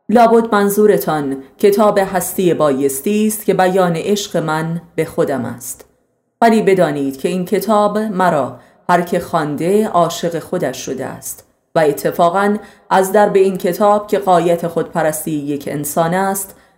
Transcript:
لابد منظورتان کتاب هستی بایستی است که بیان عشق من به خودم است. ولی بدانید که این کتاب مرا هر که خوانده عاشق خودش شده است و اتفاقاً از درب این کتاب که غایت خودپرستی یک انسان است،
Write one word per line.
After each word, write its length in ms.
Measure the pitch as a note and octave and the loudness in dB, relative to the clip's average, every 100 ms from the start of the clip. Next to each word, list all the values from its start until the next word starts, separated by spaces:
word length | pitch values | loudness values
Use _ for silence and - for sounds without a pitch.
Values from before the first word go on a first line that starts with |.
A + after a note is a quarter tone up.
| - | 0
لابد 460 | A3+ A3+ A3+ A3+ | 4 6 6 4
منظورتان 840 | G3+ G3+ G3+ G#3 F3+ - D3+ C#3 C3+ - - | 2 2 4 4 4 0 -4 -4 -6 -10 0
کتاب 400 | G3+ G3+ G#3+ G#3 | 2 4 2 2
هستی 560 | F#3+ F#3 - - F3 | 0 -2 -4 0 0
بایستی 720 | D#3+ D3+ C3+ C#3 C3+ G3+ G#3 G#3+ | 2 2 2 0 -2 -2 0 0
است 180 | G#3+ | -2
که 100 | - | -2
بیان 420 | F3+ F#3 F#3+ F3+ D#3+ | 2 2 2 0 0
عشق 400 | F#3 G3+ - E3+ | -2 -2 -2 -4
من 440 | D#3 D#3 D#3+ E3+ - | -2 -2 -4 -6 -8
به 100 | - | -6
خودم 400 | D#3+ - D#3 C3 | -4 -2 -2 -2
است. 400 | A2+ A#2 - - - _ _ _ _ - | -4 -8 -14 -16 -18 _ _ _ _ 0
ولی 220 | F3 A3 | 2 4
بدانید 580 | F#3 F#3 E3 D3 C#3 C3+ | 2 2 2 0 -4 -4
که 80 | F3 | -4
این 160 | F3+ | -4
کتاب 540 | F3+ G3+ F#3+ G#3+ G#3 G3+ | -2 -4 0 0 2 -2
مرا 600 | A3 F#3 F3+ D#3 B2 B2 - _ - | -4 -2 0 0 -4 -8 -20 _ 0
هر 140 | F3 | 0
که 180 | F3 F3+ | 0 -4
خوانده 680 | F3 E3+ D3+ C#3+ E3 G#3 G#3+ | -2 -4 -4 -4 0 0 0
عاشق 500 | F3 E3 - E3+ E3 | 0 0 -2 -6 -6
خودش 380 | - C#3+ D3+ B2 | -6 -4 -4 -6
شده 300 | - C3 B2+ | -8 -8 -8
است 380 | A#2+ - - _ _ _ | -12 -14 -16 _ _ _
و 40 | E3+ | 0
اتفاقاً 800 | D#3 C#3+ E3 - E3+ F#3+ G3+ G#3 - - - | 2 0 -4 0 2 2 0 -2 -6 -18 -2
از 220 | F#3+ F#3+ | 0 2
درب 240 | G#3 G#3 G3 | 4 4 4
این 200 | F#3+ F#3 | 2 0
کتاب 500 | G3 - G#3 G#3 G#3 | -2 2 2 2 0
که 120 | G3 | -2
غایت 480 | G3 F3 E3+ E3+ E3 | 2 2 2 0 -2
خودپرستی 640 | E3+ D#3 E3+ D#3 D#3 - | -4 -4 -2 -2 -2 -6
یک 380 | D3+ C#3+ C#3+ - | -6 -4 -6 -6
انسان 420 | D3 D3 - E3 | -6 -4 -2 0
است، 400 | F3+ G3 G3 - - _ | 0 -2 -4 -8 -16 _